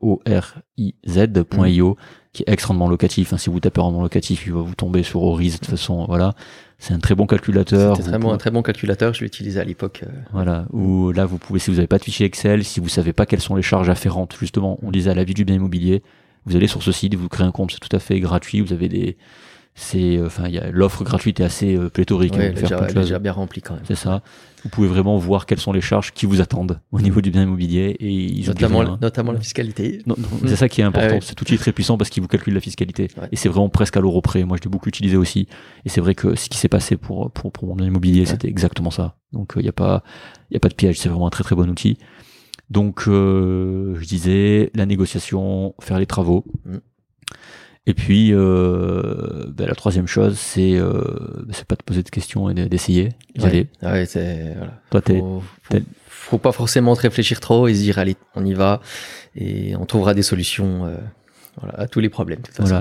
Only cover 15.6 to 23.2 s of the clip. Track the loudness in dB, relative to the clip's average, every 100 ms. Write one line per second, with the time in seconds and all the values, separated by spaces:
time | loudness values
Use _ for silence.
15.6 | 0 0 0 0 -2 _ _ _ 0 2
16.6 | 2 2 -2 -2 -2 -2 -4 0 0 0
17.6 | -6 -8 -4 -4 0 -2 0 -2 0 -2
18.6 | 0 -2 -2 -2 -4 -6 _ -20 -20 -20
19.6 | _ -18 -4 0 2 2 0 -4 -4 -4
20.6 | -2 2 2 2 -2 -2 0 0 0 0
21.6 | 0 2 0 0 0 2 2 2 0 0
22.6 | -2 0 0 0 0 0